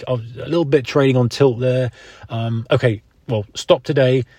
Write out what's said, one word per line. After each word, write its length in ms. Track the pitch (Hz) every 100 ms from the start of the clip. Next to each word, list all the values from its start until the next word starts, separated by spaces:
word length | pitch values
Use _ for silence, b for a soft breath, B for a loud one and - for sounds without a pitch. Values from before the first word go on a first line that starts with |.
| -
I 40 |
was 220 | 123 117 117
a 80 | -
little 200 | 170 151
bit 180 | 143
trading 320 | 120 151 135 127
on 140 | 120
tilt 300 | - 139 117
there. 320 | 127 127 123 B B B B
Um, 360 | 117 113 113 113
okay, 320 | 131 123 104 _ _ -
well, 180 | 110 104
stop 300 | - - 170
today, 420 | - 143 131 131 120